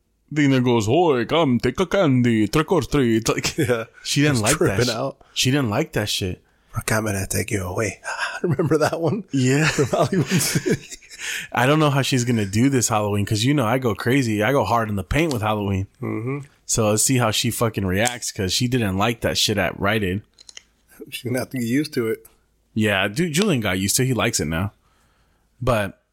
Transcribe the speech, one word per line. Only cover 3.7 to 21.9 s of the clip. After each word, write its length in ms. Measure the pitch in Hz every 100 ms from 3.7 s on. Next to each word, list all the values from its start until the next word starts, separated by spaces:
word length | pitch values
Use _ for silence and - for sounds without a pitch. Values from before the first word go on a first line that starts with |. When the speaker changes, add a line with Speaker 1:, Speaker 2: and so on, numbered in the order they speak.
| 117 110 -
Speaker 1:
she 180 | - 143
didn't 140 | 147 127
Speaker 2:
Just 20 |
Speaker 1:
like 80 | 107
that 40 | 160
Speaker 2:
tripping 280 | 147 98 123
Speaker 1:
sh-, 20 |
Speaker 2:
out. 280 | 113 135 - _
Speaker 1:
she 160 | - 127
didn't 200 | 143 117
like 240 | 113 160
that 160 | 123 104
shit. 320 | - 92 - _ _ _ 107
Speaker 2:
"We're 60 |
coming 320 | - 110 107
to 120 | 98 95
take 260 | 98 95
you 120 | 101
away." 380 | 87 95 104 - - -
<laughs> 200 | - -
Remember 340 | 180 175 151 156
that 200 | 151 160
one? 240 | 165 202 -
Speaker 1:
Yeah. 360 | 139 127 139 156
Speaker 2:
From 160 | - 131
Hollywood 420 | 190 147 190 131
City. 540 | 170 - - - - - - - -
Speaker 1:
<laughs> 300 | - - -
I 120 | - 127
don't 140 | 156
know 100 | 151
how 120 | 139
she's 240 | 123 131 120
gonna 200 | 117 98
do 220 | 104 135
this 200 | 131 -
Halloween, 360 | 110 104 104 101
'cause, 200 | 107 123
you 80 |
know, 120 | 147 110
I 120 | 131
go 180 | 117 95
crazy. 480 | 117 139 117 104
I 80 | 107
go 140 | 139 98
hard 240 | 117 107
in 80 | 101
the 60 | -
paint 260 | 147 165
with 100 | 117
Halloween. 460 | 107 107 98 95 98 -
Speaker 2:
Mm-hmm. 380 | 113 107 123 143 139 _ -
Speaker 1:
So 240 | - 107
let's 140 | 107
see 140 | - 131
how 140 | 113
she 180 | - 120
fucking 360 | - 113 104 95
reacts, 460 | 95 120 123 -
'cause 180 | - 92
she 160 | - 123
didn't 300 | 127 101 95
like 240 | 110 117
that 160 | 95 -
shit 200 | - 98
at 220 | 90 -
Rite 240 | - 110
Aid. 180 | 92 98 - _ - - _ _ _ - -
Speaker 2:
She's 140 | -
gonna 160 | 123 127
have 100 | -
to 60 | 131
get 80 | 113
used 260 | 135 151